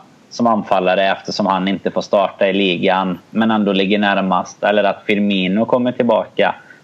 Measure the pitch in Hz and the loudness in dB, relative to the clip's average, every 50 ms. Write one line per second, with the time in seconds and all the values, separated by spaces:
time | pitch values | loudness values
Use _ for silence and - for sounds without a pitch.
0 | - - - _ _ _ - - 120 117 113 104 95 - 101 95 92 92 90 95 | -12 -20 -20 _ _ _ -6 -2 0 0 2 0 0 0 0 0 2 2 2 2
1 | 95 98 95 - - - 107 - 107 95 95 92 92 98 98 - - 110 - 92 | 2 0 0 -2 -4 -6 -6 -2 -2 0 0 0 0 -2 -4 -2 -4 -4 -4 -4
2 | 87 - - 104 95 87 - - 101 98 92 98 101 95 87 82 - 92 90 95 | -4 0 0 0 0 0 -2 -2 0 0 2 2 0 0 0 0 0 0 0 0
3 | 95 92 87 85 - - - 107 113 110 110 107 104 98 98 95 98 95 104 104 | 0 -2 -4 -6 -10 -8 -4 -2 0 2 2 2 0 0 0 0 0 0 0 0
4 | 104 101 98 98 95 95 92 90 - - - - - 101 104 104 98 98 92 - | 2 0 0 0 0 0 0 -2 -2 -4 -8 -4 -2 0 2 2 2 0 -2 -2
5 | - - 107 101 104 101 101 95 92 92 95 107 113 - - 127 123 127 123 - | -2 -2 -2 0 0 0 0 0 0 0 0 -2 0 0 0 0 0 -2 -2 0
6 | 135 117 110 98 92 - - - 101 90 - - - - - - | 0 2 2 0 0 -2 -2 0 0 0 -2 -4 -12 -20 -20 -20